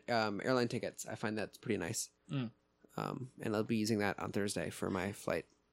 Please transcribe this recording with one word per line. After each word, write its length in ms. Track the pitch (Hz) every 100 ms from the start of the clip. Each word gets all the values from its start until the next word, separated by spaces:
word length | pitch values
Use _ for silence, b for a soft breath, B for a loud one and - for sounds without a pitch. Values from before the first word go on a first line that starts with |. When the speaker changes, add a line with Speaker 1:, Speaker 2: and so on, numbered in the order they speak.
| -
Speaker 1:
um, 320 | 120 107 98
airline 240 | 90 127 120
tickets. 400 | 120 98 - -
I 60 | 117
find 220 | 110 107
that's 200 | 101 -
pretty 200 | - 101
nice. 320 | 85 - - _ -
Speaker 2:
Mm. 200 | 143 117 - _ _ - -
Speaker 1:
Um, 320 | - - 127 -
and 140 | - 107
I'll 80 |
be 140 | 110 113
using 220 | 107 110
that 200 | 101 -
on 120 | 98
Thursday 380 | 104 101 98 92
for 200 | - 95
my 220 | 95 92
flight. 320 | 98 - 85 - _ _